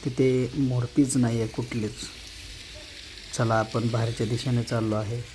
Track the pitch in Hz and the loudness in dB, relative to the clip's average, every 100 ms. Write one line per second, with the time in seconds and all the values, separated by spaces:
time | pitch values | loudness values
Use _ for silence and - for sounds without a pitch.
0 | - 123 131 127 123 - 135 123 120 - | -4 2 4 4 0 0 2 2 0 4
1 | 135 135 120 113 110 - 117 120 104 - | 4 6 4 2 0 -2 -4 -2 -4 -6
2 | - - - - - - - - - - | -12 -12 -16 -14 -14 -14 -14 -16 -16 -16
3 | - - - - 113 110 110 117 113 117 | -16 -16 -10 0 2 4 2 0 0 2
4 | 113 117 113 120 - 120 113 117 110 107 | 0 0 -2 0 2 0 2 0 2 0
5 | 107 120 110 | 0 -4 -6